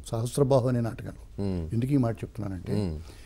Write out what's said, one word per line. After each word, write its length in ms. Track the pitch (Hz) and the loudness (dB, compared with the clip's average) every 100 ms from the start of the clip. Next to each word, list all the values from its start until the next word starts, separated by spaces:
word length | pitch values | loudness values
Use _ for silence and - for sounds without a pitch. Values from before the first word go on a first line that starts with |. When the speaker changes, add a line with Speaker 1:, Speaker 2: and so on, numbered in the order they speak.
| - | -4
Speaker 1:
సహస్రబాహు 600 | 117 120 - 135 135 127 | -4 0 2 6 6 4
అనే 140 | 123 | 2
నాటకంలో. 640 | 113 - 104 - - - | 0 -4 -10 -12 -12 -4
Speaker 2:
మ్మ్. 260 | 98 90 80 | -2 0 0
Speaker 1:
ఎందుకు 200 | 113 131 | 0 2
ఈ 40 | 143 | 4
మాట 180 | 117 110 | 4 0
చెప్తున్నానంటే, 580 | - - 101 90 85 | -6 -6 -6 -6 -2
Speaker 2:
మ్మ్. 260 | 107 95 76 - - | 0 0 -2 -8 -16